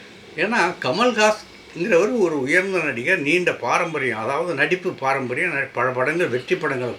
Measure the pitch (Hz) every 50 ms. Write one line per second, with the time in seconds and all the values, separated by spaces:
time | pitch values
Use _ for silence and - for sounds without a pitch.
0 | - - - - - - - 156 175 208 240 220 175 180 170 - - 127 131 202
1 | 240 254 220 214 214 214 214 - - - - - - - - 156 175 226 185 165
2 | 196 240 254 233 185 165 156 143 127 139 160 185 185 196 185 175 156 147 123 117
3 | 123 165 190 175 139 143 170 180 175 160 131 - 120 123 147 175 175 165 156 143
4 | 131 123 113 110 110 123 139 156 170 175 151 139 147 151 180 180 - 185 - -
5 | 135 131 139 139 127 120 123 147 180 175 151 139 135 127 - 127 123 127 127 127
6 | 127 143 156 175 175 135 117 123 - - 185 160 160 147 139 123 123 117 107